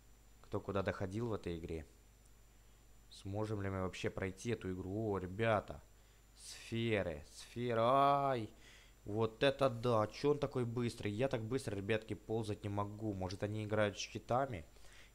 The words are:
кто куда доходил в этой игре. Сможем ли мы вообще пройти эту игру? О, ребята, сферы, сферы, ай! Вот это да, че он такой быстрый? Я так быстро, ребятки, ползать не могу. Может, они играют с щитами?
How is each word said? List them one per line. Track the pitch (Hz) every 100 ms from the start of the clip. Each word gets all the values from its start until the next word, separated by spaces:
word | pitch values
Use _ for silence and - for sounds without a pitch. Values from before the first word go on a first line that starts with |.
| - - - -
кто | - 101
куда | - 98
доходил | 95 90 98 104 117
в |
этой | 101 90 85
игре. | 82 80 - - - - - - - - - - - - -
Сможем | - 98 101 107 107
ли | 98
мы | 95
вообще | 92 - 110
пройти | - 98 92 117
эту | 113 92
игру? | 92 92 104 110
О, | 98
ребята, | 90 95 113 104 - 73 - - - - -
сферы, | - - - - 113 117 104 87 73 -
сферы, | - - 120 120 113
ай! | 117 139 139 143 139 127 107 - - - - -
Вот | 104 104 110 -
это | 139 135 135
да, | 117 123 110 107
че | - 143
он | 147
такой | 139 127
быстрый? | 120 120 120 - 104
Я | 104 135
так | 120
быстро, | 110 131 - 101
ребятки, | 98 110 -
ползать | 98 - 110 107 104
не | 101
могу. | 101 101 104 110
Может, | 95 92 101
они | 104 107
играют | 104 107 104 98
с |
щитами? | - 107 - 120 135 95 - - - - -